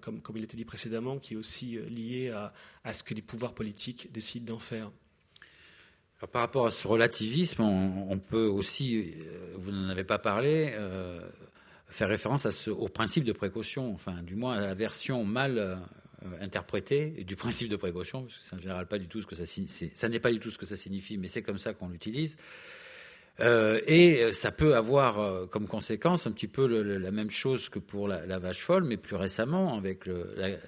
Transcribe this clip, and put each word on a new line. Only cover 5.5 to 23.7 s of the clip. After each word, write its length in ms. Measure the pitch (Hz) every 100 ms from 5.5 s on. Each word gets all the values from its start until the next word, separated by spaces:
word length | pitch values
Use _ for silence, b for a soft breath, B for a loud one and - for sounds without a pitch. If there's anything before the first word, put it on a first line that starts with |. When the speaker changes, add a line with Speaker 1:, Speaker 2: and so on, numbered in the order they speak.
| B B B B B B _
Speaker 2:
Alors, 100 | 101
par 140 | 120
rapport 240 | 117 135 117
à 40 |
ce 160 | - 98
relativisme, 760 | 113 117 - 107 147 170 -
on, 480 | 107 95 95 95 98
on 80 | 95
peut 260 | - 113
aussi, 720 | 110 98 98 - 131 110 85 80
euh, 380 | 80 90 87 92
vous 140 | 95
n'en 180 | 98 95
avez 140 | 92
pas 140 | 92 104
parlé, 520 | 110 101 139 160 151
euh, 440 | 107 98 95 90 85 87 - - B B B -
faire 200 | - 101
référence 380 | 104 110 139 107
à 40 |
ce, 200 | - 110
au 160 | 101 110
principe 380 | - 110 170
de 80 | 117
précaution, 600 | - 98 113 104 135 123
enfin, 300 | 92 98 87
du 120 | 87
moins 200 | 101 127
à 60 | 107
la 120 | 101
version 500 | 95 110 - - 127
mal, 320 | 101 123 139 117
euh, 160 | 95 92 92 - - - 92 85
interprétée 720 | 98 95 - 101 - 143 151 160
du 100 | 92
principe 340 | 98 117 110 117
de 60 |
précaution, 480 | 101 92 87 92 131
parce 140 | 127 -
que 60 |
c'est 120 | -
en 40 | 92
général 280 | 95 90 90
pas 100 | 104
du 100 | 87
tout 140 | 110
ce 60 | 98
que 80 |
ça 100 | 87
si-, 220 | 82 - 90
c'est, 240 | - 82
ça 160 | - 117
n'est 120 | 117
pas 100 | 120
du 80 | 110
tout 100 | 110
ce 80 | -
que 80 |
ça 120 | 92 98
signifie, 400 | 95 98 95 101
mais 100 | 92
c'est 160 | 117
comme 160 | - 98
ça 140 | 113
qu'on 160 | - 90
l'utilise. 480 | 87 107 131 156 - B B B B B B B B B -
Euh, 400 | 117 117 107